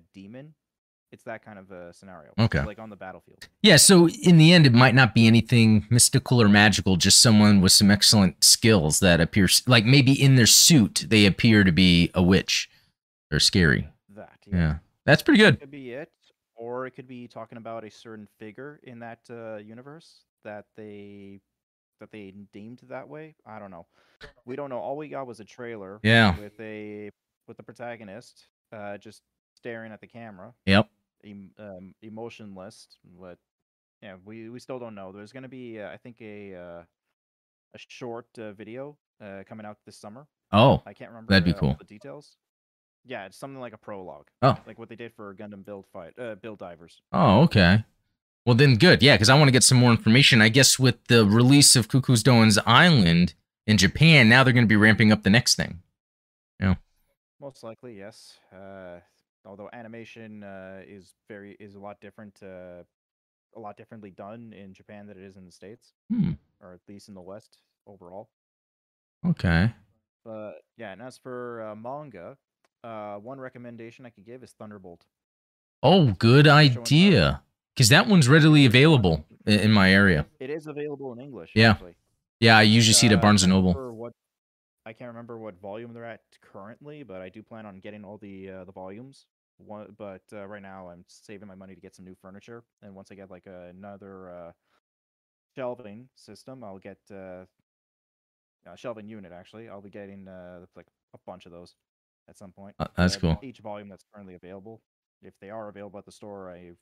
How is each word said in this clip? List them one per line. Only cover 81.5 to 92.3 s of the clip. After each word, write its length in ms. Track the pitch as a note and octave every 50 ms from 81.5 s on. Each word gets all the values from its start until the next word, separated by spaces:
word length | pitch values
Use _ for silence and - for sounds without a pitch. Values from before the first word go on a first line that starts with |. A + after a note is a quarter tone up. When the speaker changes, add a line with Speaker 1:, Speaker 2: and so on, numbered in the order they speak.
| -
Speaker 2:
Yeah. 160 | A2 A2+ A2+
Speaker 1:
actually. 240 | G2+ - F#2 F2 E2+ _ _ _ _ _ _ _ _ -
Speaker 2:
Yeah, 180 | A#2 A2+ A2+ G#2+
I 60 | A2
usually 300 | A2 A2 A#2 A2+ A2 G#2+
see 100 | - B2 A#2
it 40 | G#2
at 60 | F2
Speaker 1:
Uh, 20 |
Speaker 2:
Barnes 220 | G#2 G#2 G#2 G2 F#2
and 100 | F#2 F#2
Speaker 1:
I 20 |
can't 80 | F#2+ F#2
Speaker 2:
Noble. 140 | F#2 F2+ C3+
Speaker 1:
remember 140 | C3 B2 A2+
what, 200 | A2 A#2 A#2+ - _ _ _ _ _ _ _ _ _ _ _ _ _ -
I 80 | A2 A2+
can't 140 | - B2+ A#2+
remember 280 | A#2 A#2 A#2+ A#2 A#2+ A2+
what 180 | A2 G#2+ F#2 F2+
volume 320 | G2+ G2+ G2+ A2+ A#2 A#2 A#2
they're 100 | A#2 A#2
at 180 | A#2 A2 - _ _ _ _
currently, 640 | _ _ - G#2 G2 G#2+ A#2+ _ C#3+ D3 D3+ D3+ C#3
but 180 | G#2 F#2 F#2
I 80 | F#2 F#2
do 120 | F#2 A2+ G#2
plan 220 | _ A#2 A2 G#2+
on 140 | G#2 F#2+ F#2+
getting 240 | F#2 G#2 G#2 G#2 G#2
all 140 | F#2+ G#2+ G2
the, 320 | G#2 G2+ G2 F#2+ F#2+ F#2+
uh, 140 | F#2+ F#2+ F#2
the 60 | F2+
volumes. 560 | F#2 F#2+ F#2 F#2+ G2+ A2 B2+ C3+ C#3 _ _ _ _ _ _ _ _ _
One, 320 | F#2+ G2 G#2 G#2+ G#2 - G#2+ -
but, 240 | G#2+ G2+ F#2+ F#2 _ _ G#2+
uh, 120 | G#2 G2 G2
right 140 | G#2 G#2
now 280 | G2 G2 F#2+ F#2+ F#2 F2
I'm 140 | F2 F2 F2+ _
saving 400 | _ _ _ - G#2 G2 G#2 G2+
my 80 | F#2
money 180 | F#2+ F#2+ F#2+ F#2+
to 60 | F2
get 140 | G2 F#2 _
some 100 | _ F#2
new 80 | F#2 F#2
furniture, 480 | _ - F#2+